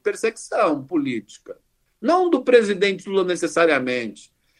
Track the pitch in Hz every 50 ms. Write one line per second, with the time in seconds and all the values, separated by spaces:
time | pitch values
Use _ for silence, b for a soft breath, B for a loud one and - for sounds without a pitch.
0 | - 208 202 - - 226 226 - - - - - 214 170 151 139 131 - - 151
1 | 139 135 120 110 - - - - _ - - - _ _ _ _ _ _ _ _
2 | - 254 339 370 370 349 320 247 254 247 247 233 220 202 202 175 202 202 190 175
3 | - 202 190 196 185 180 175 165 175 160 - 165 170 165 147 135 127 127 127 123
4 | 117 107 101 - - - _ _ _ _ _